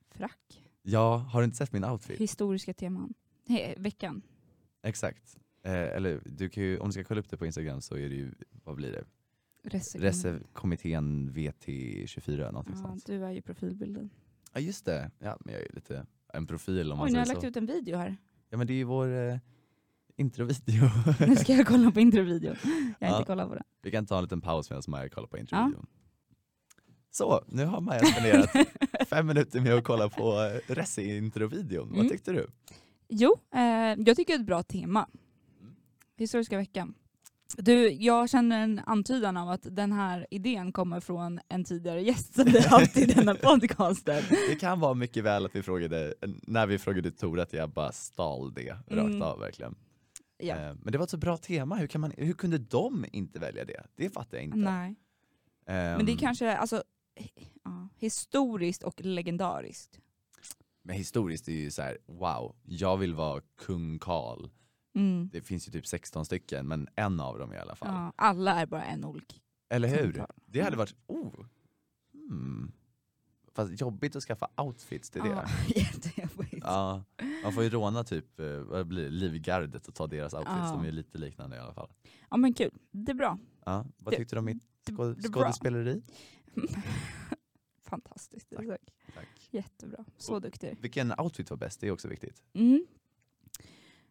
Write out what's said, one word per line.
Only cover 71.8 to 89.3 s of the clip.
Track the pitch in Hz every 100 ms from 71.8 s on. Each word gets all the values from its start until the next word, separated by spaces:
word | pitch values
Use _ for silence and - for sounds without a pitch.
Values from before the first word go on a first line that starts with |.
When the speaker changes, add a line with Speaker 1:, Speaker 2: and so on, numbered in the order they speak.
| _ _ _
Speaker 2:
Hmm. | 285 302 90 64 57 64 - _ _ _ _ _ _ _
Fast | - 101 101
jobbigt | 127 98 143 143
att |
skaffa | - 110 - -
outfits | 143 120 - - -
till | 226
det. | 220
Speaker 1:
Ja, | 196 202 -
<laughs> | - 220
jättejobbigt. | - - 165 - 170 - - -
Speaker 2:
Ja, | 113 95 95 95 98 - 262 311
man | 107
får | 101
ju | 113
råna | 113 104 113
typ, | 117 82 - -
eh, | 78 73
vad | 58 90 85
blir | 92
det, | 71
Livgardet | 82 95 80 80 92 73 65 -
och |
ta | - 76
deras | 76 73
outfits. | 78 76 -
Speaker 1:
Ja. | 87
Speaker 2:
De | 156
är |
ju | 80
lite | 80 - 80
liknande | 73 - 67 60
i |
alla | 60
fall. | - - _ _ - -
Speaker 1:
Ja, | 233
men | 254
kul. | 240 208 - _
Det | 196 233
är | 262
bra. | 247 180 - _
Speaker 2:
Ja, | - 98 127 -
vad | -
Speaker 1:
Det, | 117
Speaker 2:
tyckte | 117 113
du |
om |
mitt | 110 113 - _
Speaker 1:
det, | -
Speaker 2:
skå-, | 214 120
Speaker 1:
det | 113 220
är |
bra. | 165
Speaker 2:
skådespeleri? | - - 127 120 117 180 - - - - _
Speaker 1:
<laughs> | - - - - - - - - - _ _ _ _
Fantastiskt, | - 180 - - - - -
Speaker 2:
Tack. | -
Speaker 1:
Isak. | 226 - _ _ -
Speaker 2:
Tack. | - -